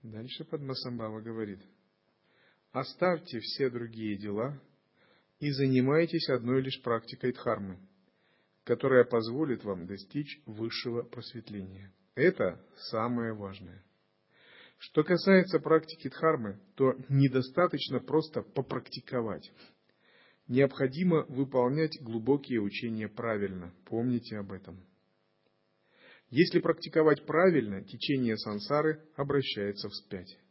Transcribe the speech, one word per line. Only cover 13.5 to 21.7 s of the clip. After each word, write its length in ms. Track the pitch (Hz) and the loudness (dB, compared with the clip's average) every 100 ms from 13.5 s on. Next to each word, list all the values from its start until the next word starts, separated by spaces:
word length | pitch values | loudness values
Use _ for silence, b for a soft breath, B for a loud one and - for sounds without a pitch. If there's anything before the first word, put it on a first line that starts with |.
| 95 92 90 _ _ _ _ _ b b b b b | -12 -16 -20 _ _ _ _ _ b b b b b
Что 240 | - - | -2 0
касается 540 | 151 175 196 190 180 156 | 4 2 8 6 8 0
практики 500 | 151 160 156 - 135 | 4 4 4 -12 -10
дхармы, 520 | - - 127 107 98 _ - | 0 2 2 -2 -10 _ 2
то 180 | 135 131 - | 2 2 0
недостаточно 920 | 139 139 131 127 - 175 147 - 135 | 4 6 4 0 2 2 0 -4 -4
просто 440 | - 151 156 - | 0 0 0 -6
попрактиковать. 1080 | - - 131 131 - 131 - 127 113 87 - - B B _ b b b b b - | -6 -6 -4 -6 -8 -14 -6 -4 -4 -8 -12 -20 B B _ b b b b b -2
Необходимо 760 | 127 139 - 135 139 185 160 - | 4 4 2 -2 2 2 2 0
выполнять 680 | 127 135 131 123 | -4 0 2 2